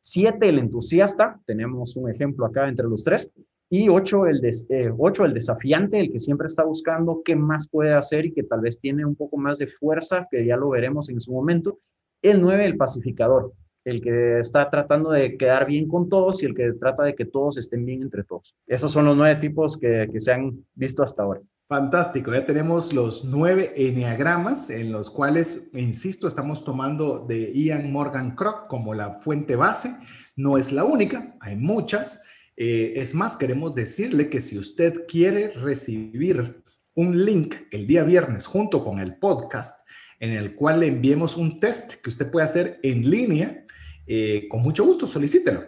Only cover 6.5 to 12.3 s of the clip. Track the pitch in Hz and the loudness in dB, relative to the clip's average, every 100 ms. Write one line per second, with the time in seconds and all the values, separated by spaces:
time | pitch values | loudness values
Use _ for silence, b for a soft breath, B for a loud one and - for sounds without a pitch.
6.5 | 160 160 156 170 165 165 160 165 151 151 | 0 0 0 -2 0 0 -2 0 2 2
7.5 | 151 151 156 151 147 139 151 165 160 104 | 0 -2 0 4 4 2 0 0 -4 -2
8.5 | 113 113 117 135 143 147 147 147 143 143 | -2 -2 -2 -2 -2 -2 -2 -4 -2 -2
9.5 | 143 135 - 147 160 160 185 180 123 117 | -2 -6 -4 -2 -2 0 -4 -2 -2 0
10.5 | 123 143 127 123 147 147 123 117 127 147 | 2 0 0 0 -4 -4 -8 -6 -2 0
11.5 | 170 175 - _ _ _ _ 202 | 0 0 -8 _ _ _ _ 4